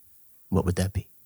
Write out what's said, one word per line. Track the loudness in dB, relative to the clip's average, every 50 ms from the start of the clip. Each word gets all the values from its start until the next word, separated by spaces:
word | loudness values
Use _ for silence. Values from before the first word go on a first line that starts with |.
| -20 -20 -20 -20 -20 -20 -20 -20 -8 -2
what | 0 0 2
would | 2 0
that | 0 -2 -2 -2
be? | -4 -6 -6 -16 -20 -20